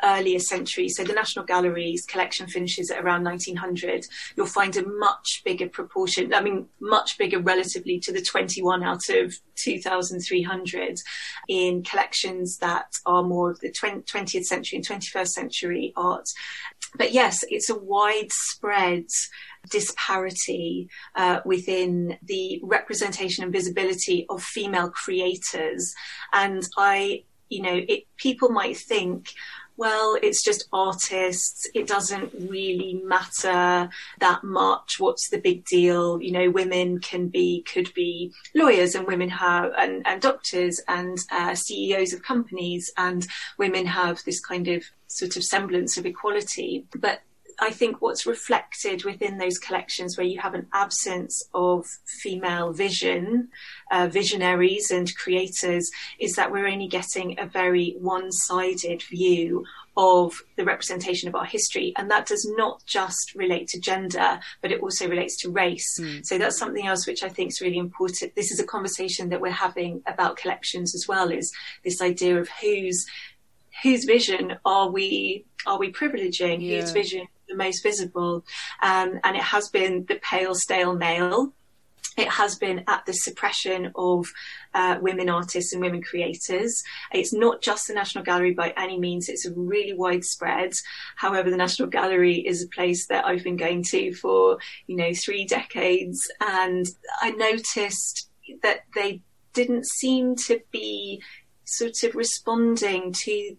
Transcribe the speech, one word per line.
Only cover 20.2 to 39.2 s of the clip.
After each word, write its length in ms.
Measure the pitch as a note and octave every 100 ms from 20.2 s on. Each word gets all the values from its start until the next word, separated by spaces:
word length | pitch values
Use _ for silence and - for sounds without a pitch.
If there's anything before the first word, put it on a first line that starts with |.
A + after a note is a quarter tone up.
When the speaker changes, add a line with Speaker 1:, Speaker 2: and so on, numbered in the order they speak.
| F#3 F#3 - F#3 E3+ F3+ F3+ - - -
Speaker 1:
uh, 240 | F#3 F3 -
within 720 | F#3 F#3 F#3 F3+ F3 F3 -
the 360 | - F#3+ F#3 -
representation 800 | F#3 G3+ - F#3+ G#3 F#3 F#3+ F3+
and 100 | F#3
visibility 720 | F#3+ F3+ F3+ F#3+ F3+ - F3 E3+
of 140 | F#3+
female 480 | - - G3+ F#3+ F3+
creators. 1040 | - - F#3 F#3 F#3 - D#3+ D#3+ F#3 F3+ - - - -
And 340 | G3+ G3 F#3+ F3+ -
I, 480 | G3+ G3 G3 G3+ - _ _
you 120 | G3
know, 180 | F#3+ F3+ F3+
it, 180 | - - _
people 320 | C4+ B3 B3+
might 260 | A3 F#3+ -
think, 540 | - G#3+ F3+ F3+ - - - - - -
"Well, 400 | A3 A3 A3 G#3+
it's 220 | - -
just 240 | - G#3 -
artists. 960 | F#3+ F#3+ F#3 - F#3+ F#3 F3+ - - - -
It 100 | -
doesn't 480 | G3+ G3 G3 F#3+ - F3+
really 520 | F#3+ F#3+ F3+ F#3+ F#3 F#3+
matter 840 | F#3 F#3 - F#3+ F3+ F3+ F3+ F3+ - - -
that 240 | F#3 F3
much. 520 | G3 F#3+ F#3+ - - -
What's 320 | - B4 -
the 100 | -
big 240 | F#3+ F3+ -
deal? 540 | F3+ F3 F3 F3 E3+
You 100 | E3+
know, 180 | F3+ F3+
women 500 | F3+ F#3 F3+ F3+ F3+
can 280 | - F3+ F3
be, 360 | F3+ F3+ F3 E3+
could 220 | F#3 F3+
be 400 | - F3 E3+ F3+ - - D#4
lawyers, 400 | D#4 G3+ F3+ F#3+
and 100 | F#3+
women 240 | F#3